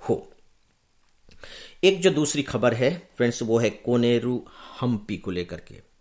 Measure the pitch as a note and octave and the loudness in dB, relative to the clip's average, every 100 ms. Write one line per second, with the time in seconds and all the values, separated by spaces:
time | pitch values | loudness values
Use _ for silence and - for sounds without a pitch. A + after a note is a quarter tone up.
0 | - A2 - - _ _ _ _ _ _ | -4 -4 -6 -20 _ _ _ _ _ _
1 | _ _ - - - - - - F#3 F#3+ | _ _ -20 -20 -20 -18 -20 2 2 4
2 | F#3 D3+ D3 D3 C#3 B2 A#2+ A2+ B2+ F3 | 2 2 0 -2 -4 0 0 2 0 -2
3 | - - A#2+ - A2+ A#2 A2+ - - B2 | -8 -2 -2 0 0 2 2 -2 0 2
4 | A#2+ A#2+ A#2+ B2 - - - - B2+ A2 | 4 2 0 -4 -8 -18 -20 -4 -2 -2
5 | G#2 F#2 G2 F2+ F2 E2+ - - - _ | -4 -8 -6 -6 -6 -10 -14 -20 -20 _